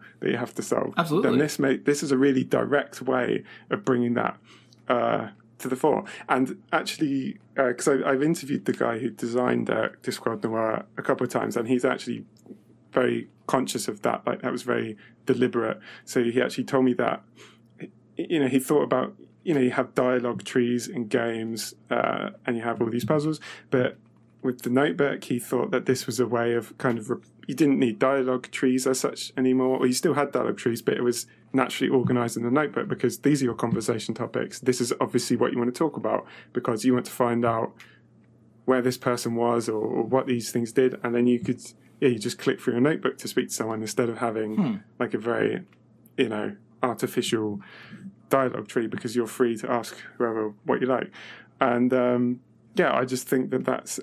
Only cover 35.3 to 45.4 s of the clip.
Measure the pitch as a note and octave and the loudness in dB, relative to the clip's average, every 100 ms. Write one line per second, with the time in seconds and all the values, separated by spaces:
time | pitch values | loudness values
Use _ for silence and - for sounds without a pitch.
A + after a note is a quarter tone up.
35.3 | A#2 A#2+ B2 A#2+ B2 D#3+ - G#2+ G#2+ - | 2 2 0 -2 0 -2 -2 -2 -2 -4
36.3 | - - B2+ B2 A2 B2+ B2 G#2 - A#2+ | -20 -8 -4 -2 0 2 2 0 0 2
37.3 | A#2 A#2 A2+ - - - - _ _ _ | 2 2 0 -2 -8 -20 -20 _ _ _
38.3 | _ _ _ - B2+ B2 A#2+ C3 A#2+ A#2 | _ _ _ 2 2 2 0 -2 -2 -2
39.3 | A#2 A#2 A#2 A2 A2 A2 B2+ A#2 C3 C3+ | 0 2 2 0 -2 -2 -2 0 0 2
40.3 | A#2+ A2 B2 A#2 - C3 B2+ B2 A#2+ B2 | -2 -2 -4 0 2 2 2 -2 2 4
41.3 | A#2+ - A#2+ - - - - C3+ A2+ A#2 | 4 0 -4 -6 -20 -18 0 2 2 -4
42.3 | - C#3 - - A#2+ C#3+ D3+ B2 - A2 | -2 -2 0 0 2 2 2 -4 -4 -4
43.3 | B2+ - - A2 A2 G#2+ - A#2 A2 A#2 | -4 -2 -4 -4 -4 -4 -2 -2 0 -2
44.3 | A2 G#2+ G#2+ D3 G2 - - A#2 A2 A#2 | -2 -2 0 0 -2 -8 -6 -4 -2 -2
45.3 | A2+ | 0